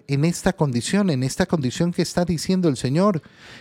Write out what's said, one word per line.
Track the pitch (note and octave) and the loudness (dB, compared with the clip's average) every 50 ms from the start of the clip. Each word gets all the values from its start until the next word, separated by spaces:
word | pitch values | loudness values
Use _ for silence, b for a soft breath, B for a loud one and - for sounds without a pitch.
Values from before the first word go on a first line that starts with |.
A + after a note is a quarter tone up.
| _ | _
en | - C#3 C#3 D3+ | -4 -2 0 0
esta | F3 E3+ - - G3 | 0 0 0 0 0
condición, | - - D#3 C#3 A#2 A#2+ - - - G3+ G3+ F3+ | 0 0 0 0 0 -2 -2 0 0 2 2 2
en | C#3 B2 C3 | 0 0 -2
esta | C3 - - F#3+ | -2 0 -2 -2
condición | - F#3 D#3+ C3 B2 - - E3+ F3 | 0 0 -2 -2 -2 -2 0 -2 -2
que | E3+ - | 0 -2
está | D#3 - - F3 F3+ | -2 -2 0 -2 -2
diciendo | F3 F3 C#3+ - - F#3 F#3 F3 D#3+ | 0 -2 -4 -2 0 0 2 2 2
el | B2+ | 0
Señor. | - - B2+ C#3 E3+ G3 G#3+ F#3 D3 B B B B B B B B | 0 -2 -2 0 2 2 2 2 0 B B B B B B B B